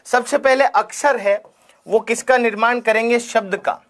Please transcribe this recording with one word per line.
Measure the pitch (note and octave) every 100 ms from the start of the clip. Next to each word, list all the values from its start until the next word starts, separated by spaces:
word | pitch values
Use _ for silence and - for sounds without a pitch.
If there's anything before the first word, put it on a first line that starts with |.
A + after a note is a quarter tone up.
| -
सबसे | B3 A#3+ C#4+
पहले | C4+ C4 C4+
अक्षर | G#3 A3 - C#4+ B3
है | G3+ G#3 - _ _ _ -
वो | G#3+
किसका | G#3+ A#3 - B3+
निर्माण | A#3 G#3 A#3 B3
करेंगे? | A3+ A3 A#3 A#3+
शब्द | - A3+ F#3+ G3+
का। | - - _